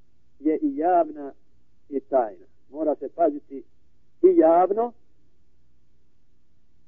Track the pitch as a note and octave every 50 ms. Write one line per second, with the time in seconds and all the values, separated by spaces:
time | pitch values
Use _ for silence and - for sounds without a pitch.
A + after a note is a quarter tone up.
0 | - - - - - - - - - D4+ D#3 - D#3 D3 - - D#3 F4+ F4+ E4+
1 | E3 - D4+ D3 C#3+ C3+ - - - - - - - - - - - - C#3+ C3+
2 | - - C#3+ C3 A#2 G#2+ F#2+ F2 F#2 - - - - - C3 D3+ D#3 D3+ C3+ -
3 | C#3+ - - D#3+ E3+ D#3 C#3+ D3 - - C#3 C3 - - - - - - - -
4 | - - - - - F#3+ F3+ E3 D#3+ D#3+ E3 F3 F#3 F3+ G3+ A3 A#3 A#3+ - -
5 | - - - - - - - - - - - - - - - - - - - -
6 | - - - - - - - - - - - - - - - - -